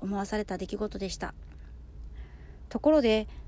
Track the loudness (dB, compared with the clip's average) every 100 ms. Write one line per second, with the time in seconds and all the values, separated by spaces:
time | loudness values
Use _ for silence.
0 | -2 -2 -2 -2 -2 -4 -4 -4 -4 -4
1 | -6 -4 -6 -8 -14 -16 -16 -16 -16 -14
2 | -12 -12 -14 -14 -16 -16 -8 2 6 8
3 | 8 6 2 -6